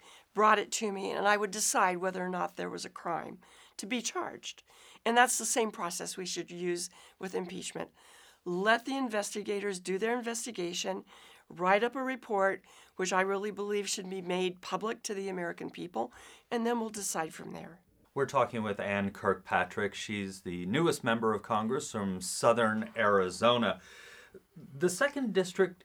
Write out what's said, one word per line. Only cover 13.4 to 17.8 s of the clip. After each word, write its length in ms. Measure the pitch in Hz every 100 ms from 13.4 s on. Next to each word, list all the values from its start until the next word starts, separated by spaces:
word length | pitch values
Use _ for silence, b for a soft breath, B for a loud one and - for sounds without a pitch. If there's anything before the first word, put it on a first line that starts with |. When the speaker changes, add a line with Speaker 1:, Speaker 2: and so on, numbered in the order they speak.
| 208
Speaker 1:
believe 380 | 196 202 208 196
should 200 | - 185
be 120 | 190
made 400 | 175 180 185 185
public 420 | - 185 208 226
to 100 | -
the 140 | 196 196
American 420 | 185 170 170 170
people, 440 | - 170 220 247 B B B B
and 160 | 240 226
then 140 | 240
we'll 100 | 220
decide 440 | 208 196 185 160
from 180 | 175 170
there. 280 | 82 82 165